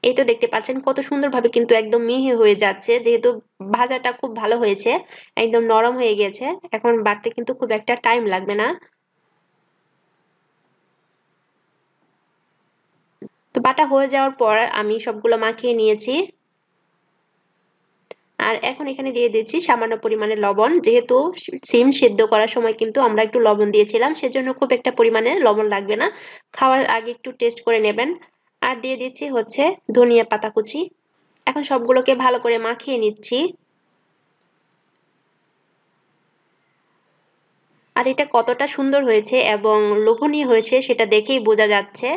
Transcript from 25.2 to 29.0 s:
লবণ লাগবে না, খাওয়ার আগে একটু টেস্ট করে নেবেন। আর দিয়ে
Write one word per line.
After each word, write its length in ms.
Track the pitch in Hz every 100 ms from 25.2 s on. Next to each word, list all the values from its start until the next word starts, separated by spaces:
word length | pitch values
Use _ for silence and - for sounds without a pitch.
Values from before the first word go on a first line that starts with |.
| 226 359 247
লবণ 200 | 208 214
লাগবে 220 | 202 202 214
না, 60 | 349 - - - _ -
খাওয়ার 240 | 262 262 - 226
আগে 140 | 226 240
একটু 140 | 262 247
টেস্ট 200 | 233 233 -
করে 140 | 226 214
নেবেন। 240 | 214 269 349 - _ _ _
আর 140 | 220 247
দিয়ে 140 | 254 254